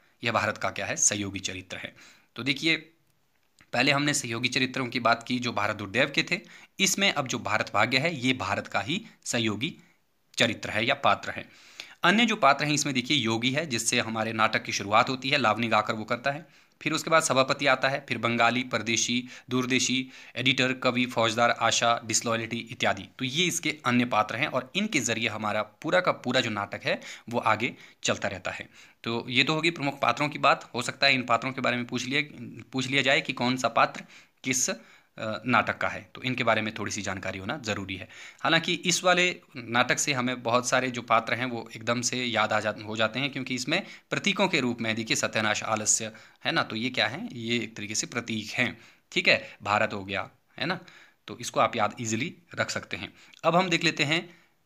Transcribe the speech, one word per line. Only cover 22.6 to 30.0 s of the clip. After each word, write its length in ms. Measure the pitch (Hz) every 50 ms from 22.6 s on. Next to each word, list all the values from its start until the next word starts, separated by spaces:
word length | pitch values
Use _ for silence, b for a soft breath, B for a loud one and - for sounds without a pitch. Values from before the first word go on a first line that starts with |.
| 113 - 127 - - 107 101 98 95 - - -
तो 60 | 135
ये 200 | 131 127 160 185
इसके 320 | 170 - - - 151 143 - -
अन्य 200 | 127 120 123 123
पात्र 300 | 123 120 107 107 - 110
हैं 120 | 113 143 156
और 240 | - 131 - - -
इनके 240 | 185 208 214 214 151
ज़रिए 280 | 120 104 113 110 113 117
हमारा 340 | 104 107 110 107 104 107
पूरा 380 | 104 - - _ - 151 170 180
का 120 | 180 170
पूरा 300 | 135 - - 127 123 131
जो 80 | 120 117
नाटक 320 | 107 104 101 98 - 104 -
है 180 | 135 180 - B B B B B -
वो 100 | 117 120
आगे 360 | - 113 110 104 117 139 170 B B B B B -
चलता 240 | - 110 - - 104
रहता 240 | 98 92 - -
है। 180 | 90 - - - B B B B B _ -
तो 220 | 113 117 117 - 127
ये 140 | 127 123 139
तो 100 | 147 160
होगी 180 | 156 156 170
प्रमुख 300 | 165 151 139 143 135 -